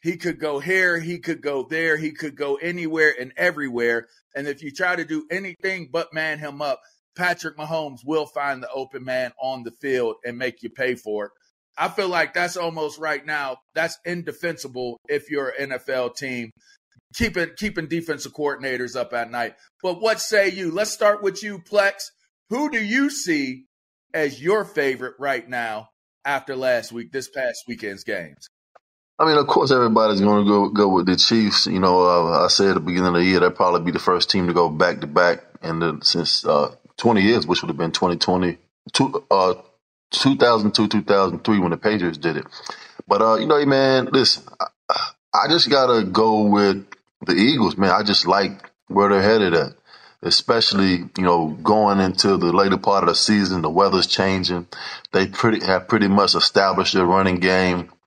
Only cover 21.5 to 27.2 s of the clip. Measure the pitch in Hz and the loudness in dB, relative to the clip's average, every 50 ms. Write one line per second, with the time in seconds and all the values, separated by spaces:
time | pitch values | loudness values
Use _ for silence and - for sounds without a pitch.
21.5 | 202 190 170 _ 208 208 196 196 196 - - - _ _ _ _ _ _ _ _ | -12 -14 -14 _ 0 2 2 2 0 -4 -14 -18 _ _ _ _ _ _ _ _
22.5 | 214 247 294 294 226 233 214 202 220 262 277 285 285 - - 180 165 147 139 131 | -4 -4 -4 -2 -2 -4 -4 -2 0 0 0 0 -2 -6 -4 -2 -2 -2 -2 -4
23.5 | 127 131 - _ _ _ _ _ _ _ _ _ _ 165 156 147 123 117 139 165 | -8 -12 -16 _ _ _ _ _ _ _ _ _ _ -2 -2 -2 -4 -4 -2 0
24.5 | 202 214 196 - - 156 143 135 135 120 127 127 - _ 131 143 135 127 117 123 | 0 0 -2 -4 -4 -2 -2 -2 -2 -4 -8 -12 -10 _ -4 -4 -4 -4 -6 -8
25.5 | 127 123 117 113 107 107 110 _ _ _ _ _ _ _ _ 139 143 135 135 - | -8 -6 -6 -6 -8 -10 -12 _ _ _ _ _ _ _ _ -4 -4 -4 -4 -6
26.5 | 135 127 131 127 127 120 110 - 113 120 117 - - 135 | -8 -4 0 0 0 0 -2 -6 -12 -12 -12 -8 -8 -10